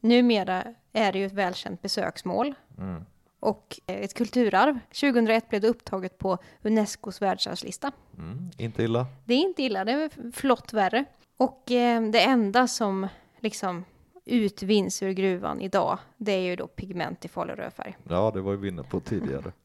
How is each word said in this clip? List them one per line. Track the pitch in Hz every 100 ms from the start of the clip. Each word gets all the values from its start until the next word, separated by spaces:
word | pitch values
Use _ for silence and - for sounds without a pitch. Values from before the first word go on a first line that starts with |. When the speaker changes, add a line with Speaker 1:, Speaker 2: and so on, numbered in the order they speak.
Speaker 1:
numera | 220 240 247 220 190 185 226 233 _
är | 220 208
det | 190
ju | 196
ett |
välkänt | 196 185 - 202 180
besöksmål. | 196 - 190 - 185 185 269 277 _ -
Speaker 2:
Mm. | 95 85 87 _ _ _
Speaker 1:
Och, | - 208 - - -
eh, | 190
ett | 202
kulturarv. | - 233 247 226 190 254 262 -
Tjugohundraett | - 285 240 226 226 226
blev | 208
det | 214
upptaget | 233 - 190 185 -
på | 190 180 - -
unescos | - 220 208 - - 185
världsarvslista. | 196 185 - 208 - - 277 - _ -
Speaker 2:
Mm, | 80 117 180 -
inte | 113 -
illa. | 113 117 127 -
Speaker 1:
Det | -
är | 247
inte | 381 349
illa, | 262 196
det | 202
är | 277 311 - 233
flott | - 269 233 -
värre. | 220 190 220 277 _ _ -
Och, | 262 - -
eh, | 247 240 233
det | 220 220
enda | 202 262 202 220 247
som | - 208 190 190 - _ _
liksom | 220 - 190 175 180 _ _ 359
utvinns | - 240 208 - 190 208 190 -
ur | 196
gruvan | 190 190 180 196 -
idag, | 190 190 - 190 - -
det | 214
är | 190
ju | 180 180
då | -
pigment | - 190 180 160 180
i | 175
Falu | - 170
rödfärg. | - - - - - -
Speaker 2:
Ja, | 87 110
det | 95
var | 95
ju | 98
vi | 98
inne | 90
på | 65 95
tidigare. | - 107 - 67 - -